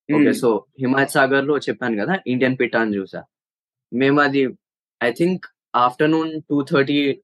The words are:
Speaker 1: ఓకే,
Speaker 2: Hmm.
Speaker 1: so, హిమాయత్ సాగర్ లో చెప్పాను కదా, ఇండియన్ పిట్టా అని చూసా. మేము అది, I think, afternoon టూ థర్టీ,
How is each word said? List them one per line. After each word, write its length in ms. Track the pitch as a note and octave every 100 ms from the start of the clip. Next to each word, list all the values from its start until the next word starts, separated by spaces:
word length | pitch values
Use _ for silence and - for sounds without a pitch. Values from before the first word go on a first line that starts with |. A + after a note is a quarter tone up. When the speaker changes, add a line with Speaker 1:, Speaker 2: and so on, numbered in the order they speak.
| - D3+
Speaker 1:
ఓకే, 80 |
Speaker 2:
Hmm. 160 | C#3 -
Speaker 1:
so, 200 | B2 G#2+ - -
హిమాయత్ 320 | B2+ C3+ C3+
సాగర్ 340 | D3+ C3+ C3+ C#3
లో 120 | C#3+
చెప్పాను 480 | - A2 B2 A2 A2
కదా, 140 | F#3 -
ఇండియన్ 300 | B2 B2+ C3
పిట్టా 200 | A#2+ A#2
అని 160 | A2 G2+
చూసా. 260 | F#2+ E2+ - _ _ _ _ _ _
మేము 260 | A#2+ C3+ C#3+
అది, 260 | C#3+ C#3 C3
I 640 | - _ _ _ _ A#2+
think, 300 | A#2 E3+ F#3 - _ _ A#2+ B2
afternoon 500 | - D#3 D#3+ D#3+ D#3 -
టూ 140 | C#3+
థర్టీ, 500 | C#3 D#3+ C#3 C#3+ C#3+ B2+